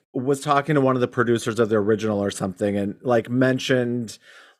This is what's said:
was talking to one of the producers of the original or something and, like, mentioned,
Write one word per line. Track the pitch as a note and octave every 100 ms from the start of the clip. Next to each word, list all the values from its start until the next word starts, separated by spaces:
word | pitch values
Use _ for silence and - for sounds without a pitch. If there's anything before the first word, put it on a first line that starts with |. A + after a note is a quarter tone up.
| _
was | C#3 B2+ C#3
talking | D3 C#3+ C#3+
to | D3
one | C3
of | B2+
the | B2
producers | B2 A#2 A#2 A#2+ A2
of | G#2+
the |
original | A2 G2+ G#2 A2 G#2
or | G2+
something | - G2 - G#2 G2+
and, | G2+ -
like, | B2 A#2+ A2+
mentioned, | B2 C3 C3 - B2+ A#2+ A#2+ G#2+ - - - -